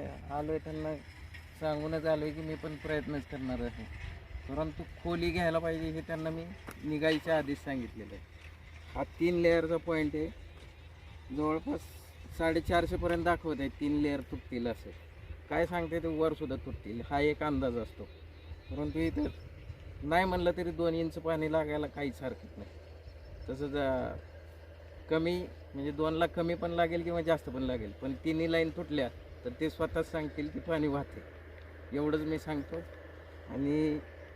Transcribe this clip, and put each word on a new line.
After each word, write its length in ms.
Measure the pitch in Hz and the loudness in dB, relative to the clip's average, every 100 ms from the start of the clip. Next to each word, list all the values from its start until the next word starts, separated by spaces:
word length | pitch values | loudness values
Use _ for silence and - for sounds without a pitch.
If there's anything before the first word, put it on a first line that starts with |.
| 139 139 - | -4 -8 -4
आलोय 240 | 143 151 156 | -2 0 -2
त्यांना 380 | 156 156 156 151 - - - - - - | -2 -4 -2 -4 -8 -14 -14 -14 -14 -4
सांगूनच 460 | 156 147 156 160 160 | 0 0 0 0 4
आलोय 260 | 156 151 | 4 2
की 100 | 151 | -2
मी 140 | 156 151 | -4 -4
पण 200 | 160 151 | -4 -4
प्रयत्नच 460 | 156 151 147 147 | 0 0 0 -2
करणार 360 | - 143 131 123 | -4 -4 -2 0
आहे, 480 | 120 117 107 - - - - - - | -2 -4 -8 -8 -8 -10 -10 -10 -4
परंतु 340 | 139 156 151 | -2 0 -2
खोली 460 | 165 - 170 170 170 | -8 -4 0 2 2
घ्यायला 300 | 170 170 165 | 4 4 4
पाहिजे 320 | 165 165 160 | 4 2 0
हे 100 | 160 | -2
त्यांना 280 | 156 160 160 | -2 -2 -2
मी 160 | 160 170 - - - | -2 -6 -10 -12 -6
निघायच्या 540 | 147 151 160 156 165 160 | -2 4 6 6 6 4
आधीच 200 | 139 143 | 4 -2
सांगितलेलं 580 | - 135 113 113 92 98 | -2 -2 -2 -6 -10 -10
आहे. 80 | - - - - - - - 131 | -14 -16 -16 -16 -16 -16 -8 -4
हा 80 | |
तीन 320 | 135 - 170 175 | -4 2 4 8
लेअरचा 420 | 170 170 160 165 | 8 8 6 2
पॉइंट 380 | 165 160 151 151 | 4 4 4 2
आहे, 120 | 160 - - - - - - - - - - 135 | -2 -4 -14 -16 -16 -18 -18 -16 -16 -14 -6 0
जवळपास 440 | 151 160 220 294 - - - - - - | 2 2 0 -2 -4 -14 -16 -16 -8 2
साडेचारशेपर्यंत 880 | 165 160 - 175 165 180 175 170 170 | 4 4 6 6 6 2 2 4 4
दाखवत 300 | 170 165 139 | 4 2 0
आहे 100 | 139 | -2
तीन 320 | - 147 147 | 0 2 4
लेअर 180 | 147 143 | 4 2
तुटतील 480 | 127 - - 123 120 | -2 -8 -4 -2 -2
असं. 220 | 110 101 - - - - - - | -2 -8 -14 -16 -14 -12 -12 -2
काय 160 | 151 165 | 2 2
सांगते 340 | 175 165 165 | 2 0 0
ते 80 | 165 | 0
वरसुद्धा 480 | 156 160 151 147 131 | 4 4 2 -2 -4
तुटतील, 460 | - - 101 117 117 | -4 -6 -6 -6 0
हा 100 | 143 | 4
एक 240 | 147 147 | 4 4
अंदाज 340 | 151 135 131 120 | 2 2 2 0
असतो, 260 | 110 - - - - - - - - | -4 -8 -14 -14 -16 -14 -14 -12 -8
परंतु 280 | 139 147 151 | -4 -2 0
इथं 260 | 165 - 302 - - - - - - - | 2 2 0 -2 -12 -14 -12 -12 -12 -6
नाही 220 | 143 170 190 | 2 4 6
म्हणलं 260 | 180 175 170 | 4 4 2
तरी 140 | 170 | 0
दोन 220 | 160 170 | 2 2
इंच 200 | 165 165 | 2 0
पाणी 380 | 165 160 160 156 | 0 0 2 4
लागायला 360 | 160 151 151 147 | 4 4 0 -2
काहीच 360 | 147 143 - | -2 -4 -2
हरकत 340 | 127 113 - - | -4 -6 -10 -12
नाही. 120 | - - - - - - - - - | -12 -14 -16 -16 -14 -14 -14 -10 -6
तसंच, 260 | 131 143 143 | -4 -2 2
अं, 400 | 135 131 120 82 - - - - - - - - - | 4 2 0 -4 -10 -16 -16 -16 -16 -16 -16 -12 0
कमी 380 | 160 165 180 180 - - | 2 4 0 -2 -10 -10
म्हणजे 180 | 139 143 | -4 -2
दोनला 340 | 147 156 160 170 | 2 2 4 4
कमी 300 | - 170 165 | 4 0 0
पण 160 | 170 | 2
लागेल 300 | 170 170 175 | 4 4 2
किंवा 200 | 170 170 | 0 2
जास्त 280 | 165 156 - | 4 4 2
पण 120 | 127 | -2
लागेल, 300 | 131 123 104 | 0 0 -4
पण 220 | - 135 131 160 | -4 -4 -2 0
तिन्ही 260 | 160 165 | 2 4
लाईन 180 | 165 160 | 4 4
तुटल्या 380 | 156 156 147 123 - - - 123 | 0 0 2 0 -2 -12 -10 -8
तर 40 | 123 | -2
ते 100 | 160 | -2
स्वतःच 420 | - 160 165 160 | 0 0 2 0
सांगतील 380 | 165 151 151 147 | -2 -2 -2 -4
की 100 | 247 | -4
पाणी 280 | - 165 151 | 0 2 2
वाहते, 360 | 135 - - - - - - - - - 139 | 2 -2 -8 -12 -14 -16 -16 -14 -14 -4 0
एवढंच 240 | 151 156 | 2 2
मी 200 | 156 156 | 2 0
सांगतो. 360 | 151 151 135 165 165 - - - - - - | 0 -2 -2 -6 -8 -12 -14 -16 -16 -14 -8
आणि 500 | 131 143 151 156 151 - - - | -2 2 4 4 2 -4 -14 -14